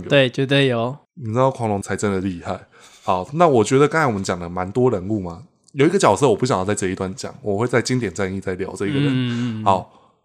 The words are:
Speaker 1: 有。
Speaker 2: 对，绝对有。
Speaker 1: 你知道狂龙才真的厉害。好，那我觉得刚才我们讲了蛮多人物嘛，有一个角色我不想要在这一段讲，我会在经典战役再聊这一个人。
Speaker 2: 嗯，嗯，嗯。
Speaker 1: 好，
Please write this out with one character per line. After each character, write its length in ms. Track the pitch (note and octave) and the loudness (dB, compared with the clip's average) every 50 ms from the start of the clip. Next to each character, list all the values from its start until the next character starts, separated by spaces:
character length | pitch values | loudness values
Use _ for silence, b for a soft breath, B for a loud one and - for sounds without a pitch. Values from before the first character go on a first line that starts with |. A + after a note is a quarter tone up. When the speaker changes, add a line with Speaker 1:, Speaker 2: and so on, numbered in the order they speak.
| F2+ | -2
Speaker 1:
有。 60 | F2 | 0
Speaker 2:
对， 200 | C3 C#3+ C3+ B2+ | 2 2 2 2
绝 160 | - - C#3 | 0 -2 -2
对 220 | B2+ C#3 C#3 C#3 | 0 2 2 2
有。 320 | C3+ B2 A#2 A2+ A#2+ C3+ D3 _ _ _ | 2 2 0 -2 -4 -6 -10 _ _ _
Speaker 1:
你 180 | - C3+ A2 G#2+ | -12 -8 -4 0
知 60 | B2 | 2
道 100 | C3 C3+ | 2 2
狂 200 | C3 - A#2 A2 | 2 0 -2 -2
龙 120 | G#2 G2 | -2 -2
才 160 | F#2+ - G2+ | -2 -4 -4
真 140 | F#2+ - G#2 | -2 -2 0
的 100 | G2 F#2+ | 0 0
厉 220 | F#2 G2 F#2 E2+ D#2+ | -2 -4 -4 -6 -8
害。 220 | - F#2+ - - - B B B B B B B | -8 -8 -8 -10 -16 B B B B B B B
好， 240 | - F#2+ F#2 A2 - C#3+ | -2 -2 -2 -2 -4 0
那 120 | D#3 F3 | 2 4
我 160 | E3+ C#3 A#2 G#2+ | 6 6 4 4
觉 160 | G2+ C3+ C3+ | 4 4 4
得 80 | D3 | 4
刚 140 | C#3+ - D#3+ | 4 4 2
才 80 | D#3+ C3+ | 0 0
我 40 | A2 | 0
们 120 | G2 F#2+ | -2 -2
讲 160 | - G2+ F2 | -4 -4 -4
了 80 | F2 E2+ | -4 -6
蛮 200 | F2 F2+ F2+ F#2 G2 | -6 -6 -6 -4 0
多 180 | B2+ B2 B2+ | 0 2 2
人 180 | A#2 F#2+ F2 G2 | 2 0 -2 -2
物 120 | A2 G#2+ | -2 -2
嘛， 240 | F#2 F2 E2+ E2+ - - _ _ _ _ - | -4 -6 -8 -12 -16 -20 _ _ _ _ -2
有 140 | - C#3 | 2 2
一 20 | D#3 | 2
个 80 | E3+ | 4
角 200 | G3+ F#3+ C#3 G2+ | 4 4 4 4
色 120 | - C#3+ C#3 | 4 4 2
我 60 | G#2+ | 4
不 100 | F2 - | 2 2
想 140 | B2+ B2+ F#2+ | 0 0 0
要 60 | F#2 | 0
在 100 | F#2+ G#2 | -2 -2
这 140 | - - F#2 | -2 -2 -4
一 80 | F#2 | -2
段 180 | - F#2+ F#2+ F#2+ | -4 -4 -6 -6
讲， 180 | - - G2 - - - | -10 -12 -14 -14 -10 -6
我 140 | G#2+ G2 | -4 -2
会 120 | G2 A#2 B2 | -2 -2 0
在 120 | - B2 | 0 0
经 200 | A2 - C3 B2+ | 0 0 -2 -2
典 120 | A#2 G2 E2 | -2 -4 -4
战 220 | - G2+ F#2 F#2+ | -4 -4 -4 -4
役 60 | G2 | -4
再 160 | F#2 - F#2 | -6 -6 -6
聊 180 | F2+ F#2+ F2+ - | -6 -6 -8 -6
这 140 | F#2+ G#2 G2+ | -4 -4 -2
一 40 | C#3+ | 0
个 60 | C#3 | 0
人。 100 | C#3+ C#3 | 0 0
Speaker 2:
嗯， 60 | C3 | 0
嗯， 480 | B2+ B2+ B2 A#2+ A#2 B2 B2 A2+ A2 G#2+ | 0 -2 -2 -2 -2 -4 -4 -4 -2 0
嗯。 20 | |
Speaker 1:
好， 280 | G#2 F#2+ F#2 - b b b b b b b b | 2 2 2 0 b b b b b b b b